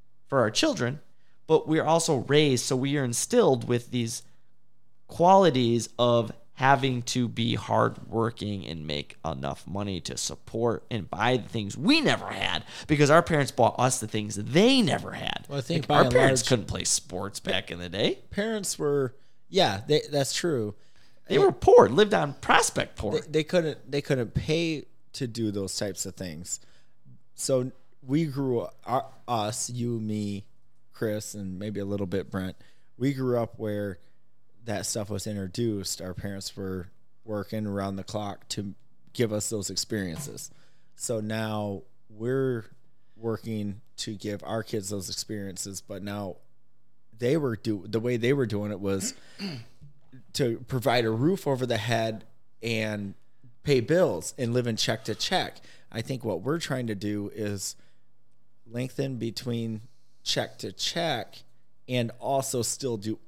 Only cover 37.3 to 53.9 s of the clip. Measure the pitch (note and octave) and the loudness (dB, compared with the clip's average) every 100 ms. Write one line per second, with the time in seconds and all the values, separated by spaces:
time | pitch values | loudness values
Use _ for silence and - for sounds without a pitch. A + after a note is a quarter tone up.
37.3 | G#2 G2 A2 G#2 G2 G2 G2 - G#2 G#2 | -6 -4 -4 -2 -2 -2 -4 -6 -6 -6
38.3 | - - - G2 - - - - - A2+ | -8 -10 -8 -8 -10 -16 -18 -8 -2 0
39.3 | G#2+ - A2 F#2+ F#2+ - A2 F#2 D#2 - | 0 -2 -4 -4 -4 -2 -2 -2 -6 -8
40.3 | - - - - - - - - A2+ G#2+ | -10 -14 -16 -18 -18 -18 -8 -4 -2 -2
41.3 | A2 A2 G#2+ G#2 F#2+ - - - G#2+ A#2 | -2 -2 -2 -2 -6 -10 -18 -16 -6 -2
42.3 | C3+ C3 A#2 G#2+ - - - - - A2+ | 2 2 0 -6 -14 -18 -18 -18 -6 -2
43.3 | G#2+ A#2 G#2+ G#2 G2+ - - - G2+ G#2 | -2 -2 -4 -4 -6 -10 -10 -8 -6 -6
44.3 | G2+ C#2+ A2+ - A2 G2 G2+ F2 - - | -6 -4 -4 -2 -4 -4 -6 -6 -8 -6
45.3 | G#2+ G2 F2 G2 F#2+ - G2 G2+ G#2 G2 | -8 -8 -8 -8 -10 -10 -8 -6 -6 -6
46.3 | - - - - - - - - A#2 A#2+ | -8 -14 -18 -18 -18 -18 -18 -16 -2 2
47.3 | D#3 C#3 A2 A2+ G#2 G2 A2 A#2+ A#2+ A#2 | 2 2 0 -2 -2 0 0 2 2 4
48.3 | C#3+ A#2 G#2 G#2 G2 G2+ G2 C3 - - | 4 2 0 -2 -2 0 0 -2 -6 -14
49.3 | - G3 C3 - - - - - C3 - | -10 -8 -8 -12 -18 -18 -18 -18 -18 -6
50.3 | - B2+ A2+ C3 C3 B2 B2 A2+ A2+ D3+ | 0 0 0 -4 0 4 4 4 4 2
51.3 | F#3+ C#3+ C3 B2 A2+ A2 A2+ A2+ A2 - | 2 0 0 0 0 2 2 0 -4 -10
52.3 | - - - A2+ A2+ A2 G#2 G2+ - - | -18 -18 -8 -2 0 -2 -4 -6 -10 -16
53.3 | - B2+ - - C3 A2 | -18 -18 -4 2 4 4